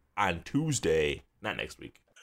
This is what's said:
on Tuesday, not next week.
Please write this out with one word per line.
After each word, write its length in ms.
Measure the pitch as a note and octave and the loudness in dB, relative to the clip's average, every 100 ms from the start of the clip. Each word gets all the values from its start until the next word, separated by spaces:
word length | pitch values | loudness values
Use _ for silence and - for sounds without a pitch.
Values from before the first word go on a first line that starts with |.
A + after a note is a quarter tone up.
| _ - | _ 0
on 240 | G2 E2 | 0 0
Tuesday, 800 | - C#3 D#3+ C3 E2 D#2+ D2+ C#2 - _ | -2 0 0 0 2 4 2 -2 -10 _
not 160 | G#2+ A1 | -6 -4
next 220 | - - | -6 -10
week. 160 | - - _ - | -16 -18 _ -8